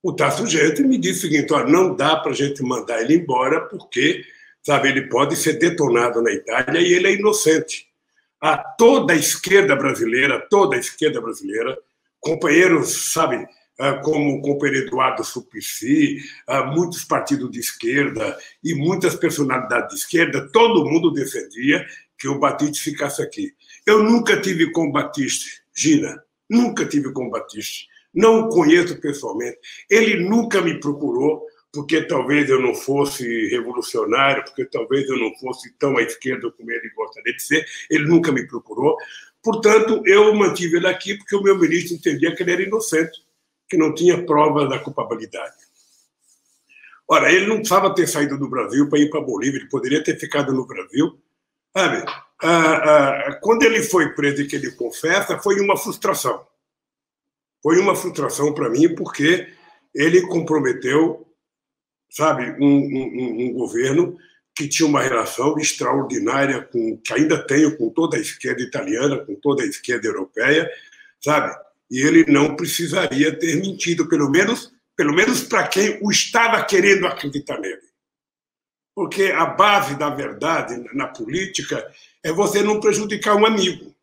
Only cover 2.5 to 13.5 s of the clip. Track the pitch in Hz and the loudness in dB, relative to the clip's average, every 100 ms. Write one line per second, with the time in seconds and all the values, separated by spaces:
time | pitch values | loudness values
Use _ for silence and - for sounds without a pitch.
2.5 | 143 127 123 107 117 120 165 135 127 131 | -4 -4 -4 -4 -4 2 2 2 0 0
3.5 | 156 - 190 - 123 143 185 - - - | 0 -4 -14 -8 -2 0 -2 -8 -20 -20
4.5 | _ - 139 135 135 - 123 143 165 160 | _ 0 2 2 0 -2 0 0 0 -2
5.5 | 147 170 170 139 117 120 117 117 98 - | 2 0 2 2 2 2 0 0 -2 -4
6.5 | 117 131 160 175 175 190 196 214 202 151 | -4 0 0 4 4 4 2 2 2 2
7.5 | 160 - - _ _ _ _ _ _ 151 | 2 0 -12 _ _ _ _ _ _ -2
8.5 | 151 - - 233 277 - 165 139 - - | -2 -4 4 6 6 4 2 2 -4 2
9.5 | 196 - 180 139 117 113 123 139 117 - | 4 4 2 0 -2 -2 0 0 -2 2
10.5 | 202 180 131 - - 151 127 113 110 98 | 2 4 0 -6 -4 -2 -2 -8 -10 -8
11.5 | 107 120 131 _ _ _ _ 151 160 160 | -6 -6 -8 _ _ _ _ -6 -4 2
12.5 | 151 185 160 123 - - 160 160 110 - | 4 4 2 0 -6 -4 -2 -2 -2 -8